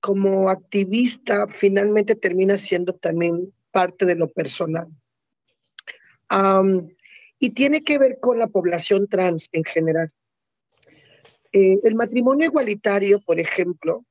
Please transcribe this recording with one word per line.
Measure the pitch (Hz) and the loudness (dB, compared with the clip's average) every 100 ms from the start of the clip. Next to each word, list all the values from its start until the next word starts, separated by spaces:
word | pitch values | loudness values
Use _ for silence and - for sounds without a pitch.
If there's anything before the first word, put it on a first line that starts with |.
como | - 196 196 190 190 | -2 0 0 2 0
activista, | 190 _ 202 196 220 247 - - 208 202 | 0 _ -4 -2 0 0 -2 -4 -2 -2
finalmente | - 202 196 208 214 208 220 | 0 2 2 2 0 0 0
termina | 190 180 190 196 | 0 0 0 0
siendo | - 175 175 | -2 -2 -4
también | 175 170 165 170 170 185 _ _ | -6 -4 -2 -2 -2 -6 _ _
parte | 196 180 - | -2 -2 0
de | 185 170 | -2 0
lo | 160 | -2
personal. | - 165 - 165 160 170 156 _ _ _ _ _ _ _ - - - _ _ _ | -4 -6 -6 -6 -6 -8 -20 _ _ _ _ _ _ _ -20 -20 -20 _ _ _
Am, | 196 196 190 196 185 170 _ _ - - _ | 0 4 4 4 0 -2 _ _ -20 -20 _
y | 247 | -4
tiene | 226 277 302 | 0 0 0
que | 302 294 | 0 2
ver | 269 254 | 2 2
con | 247 233 | -2 0
la | 226 | 0
población | 208 175 170 - 196 202 | 0 -2 -4 0 0 0
trans | 190 185 165 - | 0 0 -2 -4
en | 165 | -6
general. | 160 165 160 160 160 _ _ _ _ _ _ _ _ _ _ _ _ _ _ | -4 -2 0 -2 -4 _ _ _ _ _ _ _ _ _ _ _ _ _ _
Eh, | 196 190 196 | 4 4 4
el | 220 | 2
matrimonio | 220 233 233 247 277 320 | 0 -2 0 0 2 2
igualitario, | 294 240 208 214 202 202 202 | 0 -2 -2 -2 0 2 0
por | 202 165 | 2 -2
ejemplo | 160 - 175 170 160 196 247 | -2 -4 -4 -4 -6 -6 _